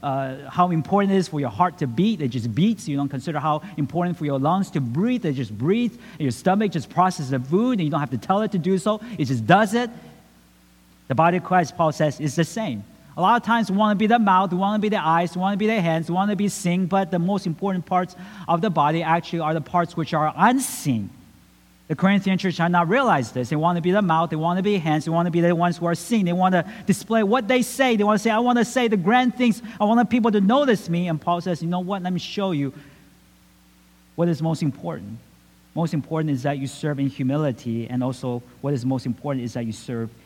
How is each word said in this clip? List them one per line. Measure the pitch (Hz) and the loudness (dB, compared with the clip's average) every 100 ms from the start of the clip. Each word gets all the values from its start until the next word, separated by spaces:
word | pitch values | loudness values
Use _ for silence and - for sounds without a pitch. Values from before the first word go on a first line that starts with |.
uh, | 143 135 135 131 139 | -2 -4 -4 -8 -10
how | - 180 | 0 2
important | 165 - 202 196 | 2 2 2 4
it | 196 | 2
is | 175 | 0
for | 151 | -2
your | 131 | -4
heart | 104 180 151 | 0 -2 0
to | 139 | -4
beat. | 117 196 208 | 0 0 0
It | 139 | -2
just | 120 117 104 | -2 -4 2
beats. | 202 220 - | 2 2 -4
You | 139 | -4
don't | 143 | -2
consider | 139 - 151 | -4 -4 -4
how | 151 151 196 - | -2 -2 -4 -6
important | 143 160 175 170 | -4 -2 -2 -2
for | |
your | 147 139 | -2 0
lungs | 139 185 190 | 2 0 0
to | 165 | -4
breathe. | 127 123 220 254 170 | -2 -2 0 0 -2
It | |
just | 135 110 104 | -4 -6 -4
breathes. | 135 220 240 - - | 0 0 0 -6 -20
And | - | -6
your | 143 | -4
stomach | 110 190 196 214 | -2 0 2 0
just | 165 - | -2 -6
processes | - 185 180 135 | 2 2 2 -4
the | 135 | -4
food, | 131 180 240 240 | 0 0 2 0
and | |
you | 156 | 0
don't | 151 | -2
have | 147 | -2
to | 127 | -6
tell | - 190 | -2 0
it | 214 | 0
to | 196 | -2
do | 165 190 | 0 0
so. | 214 214 233 214 | 0 -4 -6 -4
It | 139 | -2
just | 127 107 | -2 4
does | 180 214 | 4 6
it. | 233 240 - - - - _ _ _ _ _ _ _ _ | 0 -2 -8 -20 -20 -20 _ _ _ _ _ _ _ _
The | - | 2
body | 165 180 | 2 2
of | |
Christ, | 170 185 165 - | 2 0 0 0
Paul | 160 | 0
says, | 147 151 - | 2 -2 0
is | 151 139 | -4 0
the | 160 | -2
same. | - 214 110 101 - - - | -2 -6 -6 -10 -20 -18 -2
A | |
lot | 180 233 | 2 2
of | 208 | 2
times | 233 214 | 0 2
we | 190 | 2
wanna | 214 202 | 2 2
be | 214 | 4
the | 233 | 4
mouth, | 208 185 196 | 6 4 4
we | 175 | 0
wanna | 196 214 | 0 0
be | 208 | 0
the | 202 | 0
eyes, | 156 165 175 180 | 2 2 2 -2
we | |
wanna | 185 202 | -2 0
be | 214 | 0
the | 220 | 2
hands, | 170 160 160 | 0 0 0
we | 175 | 0
wanna | 202 202 | 0 0
be | 202 | -2
seen, | - 180 175 185 | 0 -2 0 2
but | 190 190 | 0 0
the | 185 | 0
most | 170 202 190 | 0 -2 -2
important | 156 196 185 160 | -4 -4 -4 -2
parts | 180 180 - - - 180 | -2 -2 -8 -20 -16 -2
of | 165 | 0
the | 220 | 0
body | 165 147 160 | 2 2 0
actually | 156 165 - 170 | 0 0 0 -4
are | 156 | -2
the | 160 | -4
parts | 143 180 170 - | 0 0 0 -4
which | 160 | -2
are | 160 151 143 | 0 0 4
unseen. | 202 254 254 - 151 117 98 - - - - _ _ _ _ | 4 4 -2 -4 -2 -2 -2 -12 -20 -20 -20 _ _ _ _
The | 160 | 0
Corinthian | 190 202 196 190 | 4 4 2 0
church | 190 165 | 0 0
had | 170 | 2
not | 175 165 | 4 4
realized | 233 262 160 110 127 | 2 4 2 0 -4
this. | 120 | -2
They | 151 | 0
want | 160 175 | 2 2
to | |
be | 165 | 2
the | 196 | 2
mouth. | 190 160 165 | 4 2 0
They | 156 | 0
want | 160 180 | -2 0
to | |
be | 190 202 | 0 0
hands. | 160 151 165 | 0 0 0
They | |
want | 165 175 | 0 0
to | |
be | 165 | 2
the | 170 170 | 2 4
ones | 175 170 | 2 0
who | 170 | -2
are | |
seen. | 170 - 233 180 | -2 0 0 0
They | |
want | 175 185 | 2 4
to | 185 160 - - | 2 0 -8 -2
display | 190 - 226 | -2 0 0
what | 202 247 202 | 2 2 2
they | 254 | 2
say. | 240 - 262 226 | 0 0 2 4
They | |
want | 208 214 | 4 2
to | |
say, | 226 | 2
"I | 214 | 2
want | 247 240 | 2 2
to | 214 | 2
say | 262 240 | 2 2
the | 208 | 2
grand | 170 247 254 - | 4 4 2 2
things. | 247 - - - | 0 0 -4 -2
I | |
want | 208 233 240 | 2 4 4
people | 247 233 | 2 2
to | 214 | 4
notice | 196 262 285 214 - | 4 4 4 2 0
me." | 170 180 | -2 -2
And | 156 | -2
Paul | - 175 | -2 -2
says, | 180 165 | -2 -4
"You | 165 | -2
know | 180 | -4
what? | 180 196 | -4 -6
Let | 180 | -4
me | 180 | -4
show | - - 196 | -6 -4 -2
you | 160 139 - - - - _ _ _ _ _ _ _ _ _ _ - | -2 -4 -6 -20 -20 -20 _ _ _ _ _ _ _ _ _ _ -2
what | 170 | 0
is | 147 | 0
most | 160 160 | -2 -2
important. | 156 - 170 147 98 113 - _ _ _ _ - | -2 -4 -10 -10 -12 -16 -18 _ _ _ _ -4
Most | 165 | -2
important | 160 - 160 156 | -2 -4 -4 -2
is | 135 | -2
that | 139 143 | -2 -4
you | 135 | -6
serve | - 151 139 | -6 -6 -2
in | 139 | -4
humility, | - 127 143 151 120 120 113 113 | -2 -2 0 -2 -2 -6 -6 -4
and | 123 | -4
also | 127 127 131 120 123 - | -4 -4 -6 -6 -10 -10
what | 139 | -4
is | 143 | -2
most | 123 131 131 | -2 -2 -4
important | 120 151 135 120 | -6 -4 -4 -4
is | |
that | 123 117 | -6 -8
you | |
serve | 107 - 117 113 - | -8 -8 -6 -8 -10